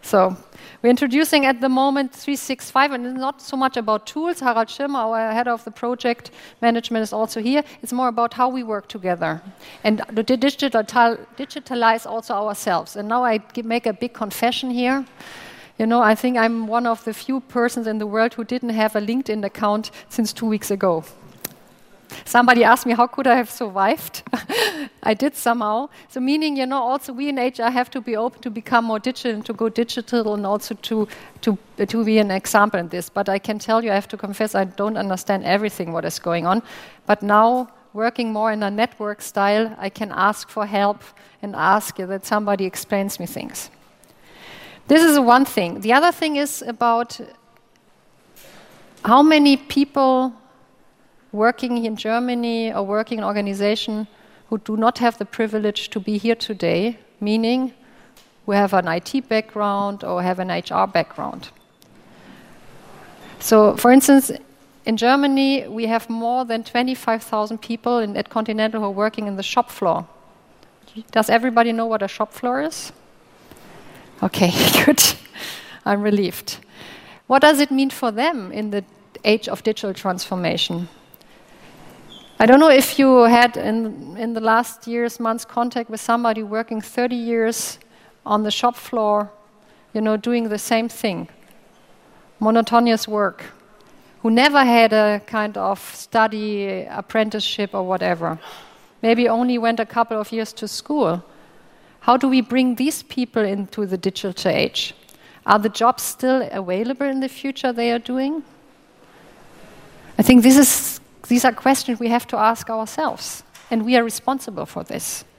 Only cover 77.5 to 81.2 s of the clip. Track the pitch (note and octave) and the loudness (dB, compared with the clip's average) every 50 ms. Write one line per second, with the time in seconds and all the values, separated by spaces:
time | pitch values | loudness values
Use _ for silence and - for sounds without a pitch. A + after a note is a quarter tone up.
77.5 | D#4 C#4 D4 C#4 C4+ C4 C4+ C4+ - - - A#3+ G#3+ G#3 B3+ D#4 E4+ C4 G3 F3+ | 6 6 2 0 2 0 0 0 -2 -4 -4 -4 -2 0 0 0 -2 -2 -8 -8
78.5 | - G#3 G#3+ G#3+ G3+ G3+ F#3+ _ _ _ _ _ _ - _ A3 G#3 A3 A3 - | -8 -8 -6 -4 -4 -6 -6 _ _ _ _ _ _ -4 _ 2 2 2 0 -6
79.5 | - F3+ - A3 G#3+ - - G#3 F#3 - - G3 F3+ F3+ - - G3 F#3 F3 E3 | -10 -4 -2 -4 -4 -2 -4 -6 -6 -4 -4 -4 -4 -4 -6 -6 -6 -2 -2 -2
80.5 | F3 F3 - - F3 E3+ F3+ E3 - - _ _ _ _ | -2 -2 -2 -4 -4 -6 -8 -10 -14 -20 _ _ _ _